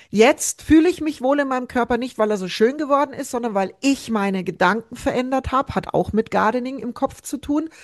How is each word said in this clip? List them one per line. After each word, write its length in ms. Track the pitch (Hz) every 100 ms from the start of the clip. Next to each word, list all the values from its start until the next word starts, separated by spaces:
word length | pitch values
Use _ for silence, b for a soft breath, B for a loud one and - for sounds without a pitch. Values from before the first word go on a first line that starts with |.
| B
Jetzt 540 | 196 240 - - -
fühle 260 | - 311 339
ich 120 | -
mich 200 | 311 285
wohl 200 | 254 285
in 80 | 277
meinem 180 | 254 247
Körper 320 | 254 233 240
nicht, 180 | 254 -
weil 120 | 214
er 60 | 208
so 100 | 185
schön 320 | - 226 302
geworden 340 | 277 277 285
ist, 200 | 247 285
sondern 220 | 247 233
weil 200 | 202 190 -
ich 280 | 269 262 -
meine 360 | 220 196 196
Gedanken 500 | 185 160 180 220 -
verändert 560 | 247 277 - 254 262 -
hab. 240 | 262 -
Hat 200 | - -
auch 180 | - 180
mit 180 | 208 220
Gardening 480 | 190 202 247 254 269
im 160 | 240
Kopf 280 | - 269 -
zu 160 | - 277
tun. 320 | - 294 320 B